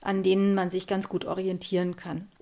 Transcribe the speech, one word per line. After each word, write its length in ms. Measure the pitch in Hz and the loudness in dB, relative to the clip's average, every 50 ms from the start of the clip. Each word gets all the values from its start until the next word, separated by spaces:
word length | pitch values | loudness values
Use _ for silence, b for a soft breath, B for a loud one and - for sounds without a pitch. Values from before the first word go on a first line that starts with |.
an 200 | - 196 196 190 | -4 -2 0 2
denen 320 | 185 190 190 196 196 202 196 | 4 4 4 6 6 4 4
man 160 | 196 180 175 | 4 2 0
sich 160 | 180 185 - | -2 -2 -2
ganz 220 | - 196 190 190 | -2 -2 -2 -2
gut 160 | - 185 175 - | -2 -4 -4 -2
orientieren 720 | - 170 190 190 190 185 180 - - 190 175 180 180 180 | -4 -4 -2 -2 -2 -2 -4 -4 -2 0 0 0 0 -4
kann. 320 | - - - 165 170 196 - _ _ | -6 -10 -10 -8 -8 -10 -12 _ _